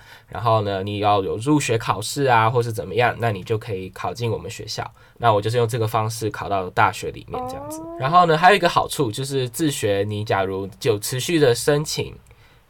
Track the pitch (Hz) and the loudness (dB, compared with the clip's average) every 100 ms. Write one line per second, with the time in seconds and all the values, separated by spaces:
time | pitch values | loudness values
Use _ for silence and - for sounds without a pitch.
0 | - - - 87 117 110 101 95 101 104 | -20 -20 -14 -4 2 2 2 -2 -4 0
1 | 104 104 92 92 123 151 139 113 - 101 | 2 2 0 -4 0 0 2 0 0 -4
2 | 113 143 135 117 113 123 117 110 92 107 | -4 -2 4 4 4 2 0 -4 -4 0
3 | 120 85 117 95 - 110 110 95 92 - | 2 2 -2 -2 -2 -4 -4 -8 -10 -8
4 | 92 92 117 92 85 - - - - - | -8 -4 -4 -4 -8 -12 -10 -10 -10 -14
5 | - _ 117 104 107 120 113 120 110 113 | -20 _ 2 2 2 0 0 0 -2 0
6 | 110 113 107 - 85 98 92 117 104 - | -2 -4 -6 -6 -4 -4 -2 2 2 2
7 | 80 73 - 254 247 - 285 - - - | -8 -10 -10 -10 -8 -10 -10 -12 -12 -6
8 | 131 175 170 156 180 196 170 - - - | 4 6 6 6 6 6 4 2 -2 -2
9 | 123 110 135 135 127 - 160 - 104 101 | -4 -4 -4 -4 -4 -2 -2 0 0 0
10 | 104 104 107 98 95 95 98 - 123 104 | 0 -4 -2 0 0 -4 -8 -2 0 0
11 | - 127 143 170 135 117 - 147 156 - | -2 -4 0 4 4 4 2 0 0 -6
12 | - - - - - _ | -8 -12 -20 -20 -20 _